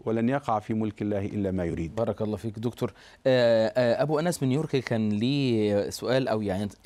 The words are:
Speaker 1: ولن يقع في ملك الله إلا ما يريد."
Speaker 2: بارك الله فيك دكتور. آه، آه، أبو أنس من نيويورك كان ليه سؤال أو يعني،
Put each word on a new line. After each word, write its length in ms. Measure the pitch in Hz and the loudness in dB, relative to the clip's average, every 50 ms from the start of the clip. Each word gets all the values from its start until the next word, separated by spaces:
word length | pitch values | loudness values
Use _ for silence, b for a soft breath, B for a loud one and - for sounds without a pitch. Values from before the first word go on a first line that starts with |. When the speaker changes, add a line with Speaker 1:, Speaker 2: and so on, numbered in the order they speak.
| - | -4
Speaker 1:
ولن 240 | 117 113 113 113 123 | -2 0 2 2 2
يقع 300 | 139 139 - 131 110 107 | 0 0 -2 -2 -2 -2
في 160 | - - 113 | -2 -2 -4
ملك 280 | 110 110 110 - - | -2 -2 -4 -4 -4
الله 240 | 107 104 104 98 98 | -4 -2 -2 -2 -4
إلا 240 | - - 104 98 95 | -4 -4 -2 -2 -2
ما 140 | 92 92 87 | 0 0 -2
يريد." 300 | 85 82 85 82 78 - | -2 -2 -4 -6 -6 -4
Speaker 2:
بارك 280 | 110 113 110 101 - | -4 -2 -2 -2 -4
الله 140 | 107 107 107 | -4 -4 -4
فيك 220 | 101 - 113 104 113 | -6 -6 -8 -8 -4
دكتور. 340 | 113 120 - - 120 - B B B B B B - | -6 -6 -4 -4 -6 -6 B B B B B B 2
آه، 460 | 131 131 123 120 117 117 110 110 - - | 4 4 6 6 6 6 4 4 2 2
آه، 260 | 127 123 117 113 - | 2 2 2 2 2
أبو 160 | 139 147 156 147 | 0 0 0 0
أنس 240 | 165 180 170 - | 0 0 -2 0
من 60 | 139 131 | 0 0
نيويورك 280 | 127 156 156 - - | 0 0 -2 -2 -2
كان 320 | 131 - - 120 110 110 107 | -2 -2 0 -2 0 0 0
ليه 800 | 104 104 117 127 143 143 135 127 117 107 107 104 101 101 92 - | 0 0 0 0 0 0 0 2 2 2 2 2 2 0 0 -2
سؤال 380 | - - - 107 127 135 127 - | -6 -6 -2 0 0 0 2 0
أو 140 | 110 110 | -2 -2
يعني، 260 | 104 101 92 98 107 98 - _ - | -2 -2 -2 -2 -4 -6 -8 _ -6